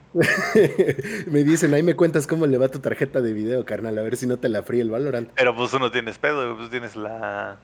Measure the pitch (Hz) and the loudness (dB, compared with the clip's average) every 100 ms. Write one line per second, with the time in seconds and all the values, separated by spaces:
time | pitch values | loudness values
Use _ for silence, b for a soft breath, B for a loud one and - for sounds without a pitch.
0 | - 170 135 - - 226 175 - 156 139 | -6 0 2 2 2 4 4 4 0 0
1 | 185 220 175 147 147 160 160 143 170 170 | -6 -8 0 2 4 4 4 4 2 4
2 | 170 160 139 165 151 127 131 139 123 113 | 2 2 0 0 2 2 2 0 -4 -2
3 | 135 139 117 107 110 127 110 104 110 107 | -2 0 0 -2 -2 -2 -2 -6 -4 -4
4 | 110 120 123 123 131 104 - 120 113 113 | -4 -2 -2 -2 -2 -2 -2 0 0 -2
5 | 143 120 117 - 123 113 120 135 123 120 | -2 -4 -4 2 2 2 -2 0 0 -2
6 | 113 - 147 147 120 113 117 123 117 110 | -4 -4 -2 -2 -4 -6 -8 -8 -8 -10
7 | 107 113 104 101 101 98 | -10 -8 -6 -6 -8 -10